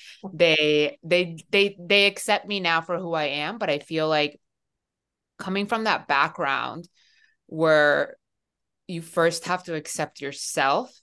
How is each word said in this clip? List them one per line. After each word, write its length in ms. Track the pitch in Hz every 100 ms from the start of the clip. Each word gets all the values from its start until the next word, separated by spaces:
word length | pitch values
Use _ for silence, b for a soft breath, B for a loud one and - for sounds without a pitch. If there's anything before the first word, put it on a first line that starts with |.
| B B 196
they, 680 | 160 170 156 151 151 147 -
they, 320 | 160 180 180 165 -
they, 260 | 202 202 196
they 280 | 175 202 202
accept 400 | 196 - 208 190
me 100 | 202
now 220 | 175 165
for 180 | 165 175
who 140 | 180
I 100 | 165
am. 340 | 151 143 151 226
But 120 | 190
I 80 | 147
feel 300 | - 160 156
like 320 | 151 147 - _ _ _ _ _ _ _ _ _ -
coming 280 | 185 196 202
from 180 | 233
that 240 | 220 170 -
background 800 | 139 139 - 147 135 123 127 170 _ _ _ _ _ _
where 680 | 156 160 156 147 143 143 - _ _ _ _ _ _ -
you 140 | 170
first 440 | 165 - 170 165 -
have 180 | 180
to 100 | 180
accept 460 | 156 151 - 151 -
yourself 760 | 139 143 - - 135 156 254 -